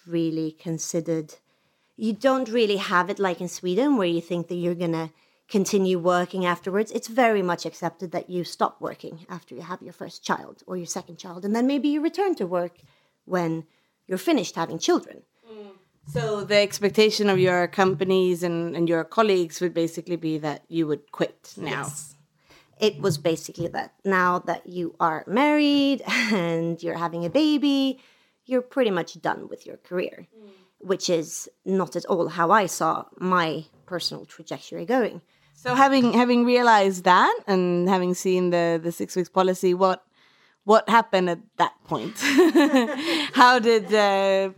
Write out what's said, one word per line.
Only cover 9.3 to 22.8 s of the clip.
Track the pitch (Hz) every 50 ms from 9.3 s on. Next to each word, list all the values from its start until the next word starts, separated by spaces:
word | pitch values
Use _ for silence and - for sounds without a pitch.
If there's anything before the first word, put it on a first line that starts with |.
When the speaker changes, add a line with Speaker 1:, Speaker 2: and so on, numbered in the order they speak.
| 180 165 _ - 127
Speaker 1:
you | 120
have | 170 165 185 -
your | - 175 -
first | - - 170 - - -
child | - 185 - - - - _ - -
or | 185 185
your | 170
second | 160 - 190 - - 170 -
child, | - 185 170 185 180
and | 202 214
then | 233 247
maybe | 262 285 285 233 294
you | 285 302
return | 294 330 330 349 403 381 311
to | - 202
work | 170 180 175 175 170 _ _ _ _ _ _ _ _ _ _ _
when | - 180 180 170 165 165 160 160 _ _ _ _ _ _ _ _ -
you're | 185 185 - 339
finished | 320 240 180 - -
having | 170 165 160 - 165
children. | - - 359 277 - - - - _ _ _ _ _ 226 220 208 208 196 190 185 _ _ _ _ - - -
Speaker 2:
So | - 220 220 208 208 190
the | 180 208 208
expectation | 208 202 - - 202 196 - 220 214 214 208 214 208 202
of | 190 185
your | 185 185 180 180 175 170
companies | - - 190 185 190 147 190 185 190 185 185 180 180 165 180
and, | 175 170 170 170 170 139
and | 170 170 165
your | 170 165 156
colleagues | - - 226 220 214 190 185 175 160 - -
would | 180 175 165
basically | 170 165 165 - 175 160 180 175
be | 165 160 156 156 151
that | 151 151 143 - _ -
you | 165 165 160 151
would | 147 147 - _
quit | - - - - - _ _ - - 196
now. | 180 151 110 135 139
Speaker 1:
Yes. | - - - - - - _ _ _ _ _ _ _ - _ _ _ _
It | -